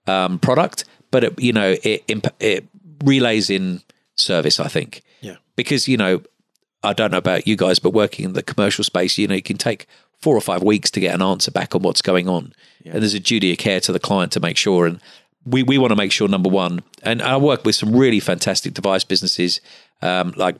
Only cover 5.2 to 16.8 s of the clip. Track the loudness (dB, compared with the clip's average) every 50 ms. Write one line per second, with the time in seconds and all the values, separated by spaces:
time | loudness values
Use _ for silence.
5.2 | -18 -18 -18 -18 _ _ _ -6 -4 -2 -2 -2 0 0 2 2 2 2 0 0
6.2 | -2 -8 _ _ _ _ _ _ _ _ _ _ -4 -4 0 0 0 0 0 0
7.2 | 0 2 0 0 0 0 0 2 2 2 2 2 2 2 2 2 2 2 -2 -6
8.2 | -8 -6 -6 -6 -6 -6 -2 0 0 0 0 -2 -4 -2 0 -2 0 0 0 -2
9.2 | -2 -2 -2 -4 -4 -6 -8 -4 -4 -4 -4 -6 -10 _ _ _ _ _ _ _
10.2 | 0 2 2 2 2 0 -2 0 2 2 2 2 2 -2 -2 0 -2 0 0 0
11.2 | 0 0 0 0 -2 -4 -2 -4 -4 -2 -4 -2 0 0 0 0 0 2 2 2
12.2 | 2 0 -2 -4 -4 -8 -18 _ _ _ _ _ -20 -8 -4 -2 -2 0 -2 -2
13.2 | -2 -2 0 2 2 2 0 0 0 0 0 0 0 -2 -4 -2 -2 0 0 0
14.2 | 0 0 -2 -2 -2 -2 -2 -2 0 2 2 4 2 2 0 -4 _ -20 -20 -20
15.2 | _ _ _ _ _ -2 0 0 2 2 2 2 4 4 2 2 0 0 0 0
16.2 | 0 0 2 2 2 2 2 2 0 0 -4 -6